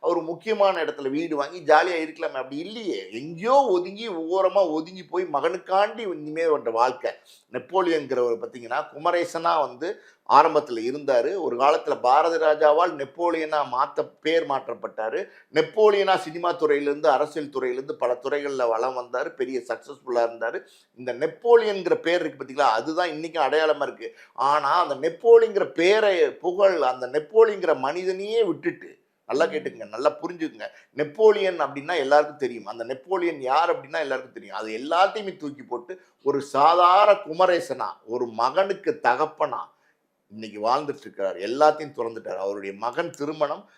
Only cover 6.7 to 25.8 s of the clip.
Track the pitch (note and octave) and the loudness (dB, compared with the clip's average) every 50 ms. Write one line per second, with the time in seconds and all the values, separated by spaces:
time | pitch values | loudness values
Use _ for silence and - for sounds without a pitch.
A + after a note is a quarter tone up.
6.7 | A2+ A2+ A#2+ B2+ B2 B2 - A2 - - _ _ - _ _ _ - B2+ B2+ - | 2 4 4 2 2 -2 -6 -6 -6 -6 _ _ -20 _ _ _ -12 -12 -10 -2
7.7 | E3+ F#3+ F#3+ F3 E3 D#3 C#3+ B2+ C3 B2 B2 A#2+ A#2 G#2+ A2 A2+ - B2+ A#2 A2+ | -2 0 0 2 0 -2 -2 -2 -2 0 0 0 0 -4 -6 -12 -14 -14 -10 -6
8.7 | A#2+ C#3+ D3+ - - C#3+ D3+ E3+ F3 F3 E3+ F3 - E3+ E3 E3+ E3+ D#3+ C#3+ B2+ | -6 -6 -6 -6 -12 -4 -2 0 0 0 -2 -2 -6 -4 -2 0 0 0 0 -2
9.7 | B2 B2 D3 F3 G#3+ - _ - _ _ _ _ A#2 C3+ D3+ D#3+ D#3 D3+ D3 D3 | -4 -8 -8 -8 -8 -10 _ -20 _ _ _ _ 6 8 8 8 4 2 0 0
10.7 | B2 A2+ A2 A#2+ C3 D3 D3 C3+ C3+ A#2+ A#2 D3 F#3 G3+ E3 C3 A#2+ A#2+ C3 C#3+ | -8 -6 -4 -4 -6 -6 -2 2 2 2 2 0 -2 -4 -4 -4 -2 2 4 4
11.7 | D#3 D#3+ D#3 D3+ C#3 A#2 A#2 B2 C3 D3 D#3+ E3+ E3 D#3+ D#3+ D#3 D3+ D3+ D#3 D3+ | 4 2 0 -2 -4 0 2 4 4 4 4 2 0 2 2 2 2 4 4 4
12.7 | D3 D#3 F3 F3+ D#3+ C#3+ C#3 C3+ - - E3+ E3+ E3 D#3+ D#3+ D#3 D#3 D3+ C#3+ B2+ | 6 6 2 0 0 -6 -10 -10 -8 -4 -4 -2 -2 -2 -4 -2 -2 -2 -2 -2
13.7 | B2 B2 C#3 D3 - - C#3 - _ _ _ D#3 E3 E3 D#3 C#3+ C#3 C3+ - - | 0 -2 -2 -2 -2 -6 -6 -6 _ _ _ 0 0 0 0 0 -4 -4 -4 -6
14.7 | A#2 G2+ - G#2+ - - A2 A2+ A#2+ E3 G3+ - - - _ _ - - - A#3+ | -12 -10 -10 -12 -8 -6 -6 -4 -4 -6 -8 -8 -14 -20 _ _ 0 0 0 0
15.7 | - - G#3+ G#3+ G3+ G3+ G3 F#3 F#3 F3+ F3+ D#3+ D#3 E3+ E3+ F3 E3+ E3+ D#3+ D#3 | 2 4 4 4 6 4 4 2 2 0 0 -6 -10 -4 -2 -2 -2 0 2 2
16.7 | D3 C#3+ D3 C#3+ C#3+ D3 D3+ D#3+ C#3 C3 D3 C#3+ - E3 D3+ C#3+ - C3+ B2+ B2+ | 2 2 2 -2 -4 2 2 2 4 4 0 -2 -4 -8 -8 -6 -6 -4 -4 -4
17.7 | B2 B2+ C#3 - D#3 - C3+ B2 B2 B2 - D3+ C#3+ C#3+ C#3+ B2 G#2 C3 B2 A#2 | -4 -4 -6 -8 -6 -4 -2 -2 -2 -2 -4 -4 -4 -4 -4 -6 -2 0 0 0
18.7 | A2+ A2 A#2+ C3 C3 B2+ B2 B2 B2 B2 A#2+ A#2+ - - C3 B2 C3+ B2 A#2+ - | 0 0 -2 -2 -4 -6 -10 -6 -6 -6 -6 -6 -6 -6 -6 -4 -4 -8 -6 -6
19.7 | A#2 - - C#3+ C#3+ B2 A#2 B2 B2 A#2+ A#2 A#2 A#2 A2+ A#2 A2+ A#2+ G3+ - _ | -8 -8 -8 -20 -20 -18 _ -4 -2 0 0 -2 -2 -4 -6 -6 -6 -8 -12 _
20.7 | _ _ _ _ _ A#2 B2+ B2 B2 A#2+ D3+ E3 D#3+ - - A#3 A#3+ A#3 A3 G#3+ | _ _ _ _ _ -12 -10 -8 -6 -4 -4 -4 -6 -4 4 6 6 6 6 4
21.7 | G3+ G3 F3+ E3+ D#3+ D3+ - E3 E3+ F3+ D#3 D#3 C#3+ C3+ C#3 B2+ C3 C#3 C#3+ B2+ | -2 -2 0 0 -2 0 0 0 0 0 0 -4 -8 -8 -14 -12 0 2 2 4
22.7 | A2 A2+ A#2+ D3 D#3+ E3 F3+ E3+ D3+ D3+ D#3+ E3+ D#3+ E3 D#3 E3 C#3+ D#3 D#3 D#3 | 4 2 -2 -2 -2 -2 -2 -2 -4 -8 -10 -8 -2 -2 0 2 2 2 2 2
23.7 | D3+ D3 C#3+ B2+ A2 G#2+ A2+ A2+ - - - _ _ - A#2+ C#3 C#3+ D3+ C#3+ C#3 | 2 0 -2 -6 -6 -10 -14 -14 -14 -16 -20 _ _ -2 0 2 2 2 2 2
24.7 | D#3 F3 F3 D3+ C#3 B2+ C#3+ E3 E3 - - A3+ A#3 A3+ A3+ A3 G3+ G3 F3+ C3+ | 2 2 2 0 -2 -4 -4 -4 -4 0 6 8 8 8 8 6 0 -2 -2 -2
25.7 | - - | -2 0